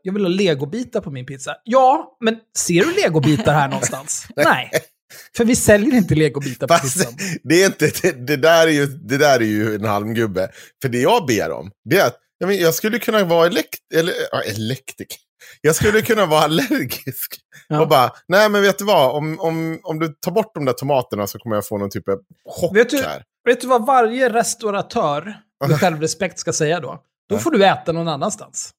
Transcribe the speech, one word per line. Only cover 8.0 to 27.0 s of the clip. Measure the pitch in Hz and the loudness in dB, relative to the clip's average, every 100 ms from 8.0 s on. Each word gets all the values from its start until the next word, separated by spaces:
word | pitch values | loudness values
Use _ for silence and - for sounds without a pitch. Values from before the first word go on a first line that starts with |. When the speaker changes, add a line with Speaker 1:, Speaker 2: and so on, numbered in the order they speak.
Speaker 2:
det, | 185 139 120 | -4 -4 -4
det | 143 | 2
där | 156 165 165 | 4 6 6
är | |
ju, | 147 143 | 4 0
det | 139 104 139 | -4 -4 2
där | 151 127 | 4 4
är | 113 | 2
ju | 107 110 107 | 0 -2 -2
en | 107 | -2
halmgubbe. | 101 107 113 110 90 95 - - - | -2 -2 -4 -2 -2 -6 -8 -20 -8
För | 131 | -4
det | 120 | 0
jag | 147 233 143 | 2 2 0
ber | 104 82 | -2 -2
om, | 64 87 _ 110 | -6 -12 _ -2
det | 185 | 2
är | 139 | 2
att, | - _ - | -2 _ -8
jag | 180 | -4
men, | 196 | 0
jag | 165 | 0
skulle | 160 214 233 | 0 -4 -4
kunna | - 220 | -2 0
vara | 180 170 170 | 2 4 4
elekt-, | 254 - - - 160 | 2 -6 -12 -4 -2
eller, | 170 - - | 0 -4 -4
ja, | 131 | -4
elektriker. | 107 104 110 139 - - 98 - _ _ - - | -6 -6 -6 -6 -10 -18 -16 -16 _ _ -20 -2
Jag | 147 160 | 0 2
skulle | 214 214 | 2 2
kunna | - 214 180 | 2 0 2
vara | 151 | 2
allergisk. | 151 160 254 285 123 - - - - - _ - - | 2 0 0 -2 -4 -8 -12 -12 -12 -14 _ -20 -6
Speaker 1:
Ja. | 151 | 0
Speaker 2:
Och | 156 | 4
bara, | 147 117 - - | 4 4 -2 0
nej | 185 214 | 2 4
men | 208 | 4
vet | 196 190 | 2 0
du | 202 | 2
vad? | 185 131 147 | 4 4 0
Om, | 156 160 | -4 -4
om, | 165 160 160 160 | -4 -2 -4 -8
om | - 156 | -8 -6
du | 165 | -6
tar | - - | -6 -4
bort | 196 208 165 | -2 -2 -4
de | 135 | -4
där | |
tomaterna | 120 139 139 - 104 101 | -2 0 -2 -2 -4 -4
så | 107 | -6
kommer | 117 104 | -4 -4
jag | - | -4
få | 104 | -6
någon | 101 | -6
typ | 101 - | -6 -6
av | 98 _ _ - | -6 _ _ -16
chock | - 175 196 | -6 0 2
Speaker 1:
Vet | 233 | 2
du, | 294 | 0
Speaker 2:
här. | - - - _ - | -4 -8 -16 _ -2
Speaker 1:
vet | 247 | -2
du | 254 | 2
vad | 247 226 | 0 2
varje | 262 220 247 254 | 2 2 0 0
restauratör | 226 - - 220 202 - 233 165 143 185 208 _ - | 0 -2 -4 -6 -6 -4 -2 -2 -2 -8 -16 _ -6
med | 139 | 0
Speaker 2:
Ja. | 151 | 2
Speaker 1:
självrespekt | 185 156 156 - 185 - | 2 0 -4 -4 -6 -6
ska | - | -6
säga | - 151 175 | -2 -2 -2
då? | 151 160 | -6 -14